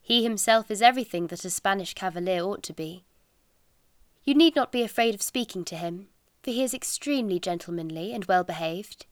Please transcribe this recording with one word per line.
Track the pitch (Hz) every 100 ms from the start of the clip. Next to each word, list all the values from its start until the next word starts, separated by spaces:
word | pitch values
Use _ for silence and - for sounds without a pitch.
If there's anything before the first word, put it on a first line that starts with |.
He | - 240
himself | 233 214 - 226 214
is | 208
everything | 233 254 226 175 170
that | 175
a | 185
Spanish | - 196 196 175
cavalier | - 190 170 175 185
ought | 180 202
to | -
be. | 160 160 180 _ _ _ _ _ _ _ _ _ _ _ _
You | -
need | 277 330 302
not | 254
be | 247
afraid | 226 - 233
of | 202
speaking | - 254 240 185 175
to | 165
him, | 170 175 196 _ _ _
for | -
he | 233
is | 262
extremely | 254 - - - 285 220 175
gentlemanly | 180 170 175 170 160 160 185
and | 233 185
well | 185
behaved. | 180 160 165 170 208 - -